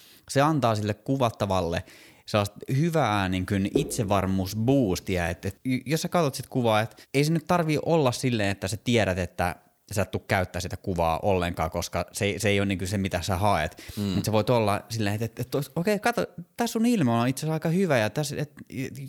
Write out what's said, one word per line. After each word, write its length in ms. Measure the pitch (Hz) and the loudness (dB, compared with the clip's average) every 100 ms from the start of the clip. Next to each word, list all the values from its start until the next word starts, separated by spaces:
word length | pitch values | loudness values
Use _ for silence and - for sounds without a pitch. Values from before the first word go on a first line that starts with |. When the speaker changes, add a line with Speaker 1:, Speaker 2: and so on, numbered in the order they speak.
| - - - | -20 -20 -4
Speaker 1:
se 100 | 135 | 2
antaa 340 | 147 156 117 | 2 4 2
sille 200 | 107 104 | 2 0
kuvattavalle 920 | 101 - 135 120 - 101 95 85 90 - - - - - | -2 -2 0 0 0 0 0 0 -2 -6 -16 -20 -20 -2
sellaista 300 | 107 101 - - 135 | 0 0 -4 -4 0
hyvää 520 | 170 160 120 104 92 | 2 2 2 2 2
niin 180 | 92 95 | 0 0
kuin 240 | 101 98 - 156 - 98 101 92 | 0 2 0 0 -2 0 2 2
itsevarmuusboostia, 960 | 95 92 107 117 139 107 85 - 90 85 | 0 -2 0 2 4 2 0 -2 -2 -2
et, 160 | 85 | -4
et 160 | 98 - | -8 -8
j-, 120 | 131 127 - | -4 -4 -2
jos 160 | 156 | -4
sä 60 | 175 | 0
katsot 260 | 180 147 | 0 0
sit 120 | - - | -2 -6
kuvaa, 340 | 135 117 107 | 0 2 2
et 280 | 110 - - | 0 -6 -4
ei 100 | 139 | 0
se 80 | 147 | 2
nyt 140 | 165 - | 0 2
tarvii 320 | 180 160 151 - | 0 2 -2 2
olla 260 | 165 131 | 2 2
silleen, 380 | 117 131 117 101 | 2 0 0 0
että 180 | 98 95 | -2 -4
sä 80 | 107 | -4
tiedät, 420 | - 117 95 90 | 2 2 2 0
että 380 | 87 - 87 - _ _ - | -2 -2 -2 -2 _ _ -6
sä 100 | 101 | -4
et 80 | 95 | -2
tuu 100 | 101 - | -4 0
käyttää 320 | 101 90 87 | 0 0 -4
sitä 160 | 87 92 | -8 -8
kuvaa 420 | - 87 82 80 | -4 0 0 2
ollenkaan, 480 | - 92 87 85 123 | 2 2 0 -2 -4
koska 360 | 87 - 87 - | -4 -4 -6 -6
se, 220 | - 101 98 | -2 -2 0
se 100 | 107 | 2
ei 120 | 101 | 2
ole 60 | 101 | 2
niinku 200 | 92 92 | -2 -2
se, 120 | 101 | -2
mitä 240 | 95 90 | -2 -2
sä 140 | 85 92 | -2 0
haet. 460 | 104 90 78 - - - | 2 2 0 -6 -12 -6
Speaker 2:
Mm. 60 | |
Speaker 1:
Mut 220 | 101 92 | -2 0
sä 80 | 101 | 2
voit 180 | 107 104 | 2 2
olla 300 | 120 104 101 - | 2 2 0 -4
silleen, 340 | 113 101 107 | -4 -2 -2
että, 200 | 113 - | -6 -6
et, 120 | 120 | -6
et, 160 | 135 143 - | -4 -4 -4
okei, 220 | 180 202 | -2 0
kato, 280 | 233 233 - - - - | 0 -2 -4 -8 -12 -6
tää 100 | 233 | -4
sun 200 | 226 233 | 0 0
ilme 240 | 233 123 | 2 2
on 180 | 117 120 | 2 0
itse 120 | 131 | -2
asiassa 120 | 156 | -4
aika 140 | 160 165 | -2 0
hyvä 300 | 175 190 127 | 2 2 2
ja 120 | 107 | 2
tässä, 260 | 151 143 - | -2 -4 -4
et, 140 | 151 - - 110 131 127 | -8 -10 -14 -10 -10 -10